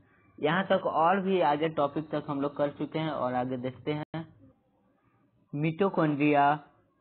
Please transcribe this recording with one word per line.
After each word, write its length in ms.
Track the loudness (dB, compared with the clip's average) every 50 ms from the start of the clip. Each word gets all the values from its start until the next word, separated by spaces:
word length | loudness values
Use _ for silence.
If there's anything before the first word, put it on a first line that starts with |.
| _ _ _ _ _ _ _ -4
यहाँ 260 | -2 0 0 0 0 2
तक 180 | 0 0 0
और 340 | 0 0 2 4 4 4 2
भी 180 | 2 0 2 2 2 2
आगे 200 | 2 2 0 -2 0 0
टॉपिक 300 | -2 0 -2 -4 -6 -4
तक 140 | -6 -6 -4 -4
हम 140 | -4 -4
लोग 140 | -4 -4 -2 -2
कर 120 | -4 -4 -4 -6
चुके 220 | -8 -6 -6 -4
हैं 100 | -4 -4
और 220 | -4 -2 -4 -2 -2
आगे 240 | -2 -2 -4 -4 -6
देखते 360 | -6 -8 -8 -8 -6 -4 -4
हैं। 300 | -4 -6 _ -8 -10 -10 -10 -16 _ -20 -20 _ _ _ _ _ _ _ _ _ _ _ _ _ _ _ _ _ _ _ -10 -6
mitochondria, 920 | -2 -2 -2 0 0 0 0 2 2 2 2 2 2 2 4 4 6 6 4 4 0 -4 -14 _ _ _ _ _ _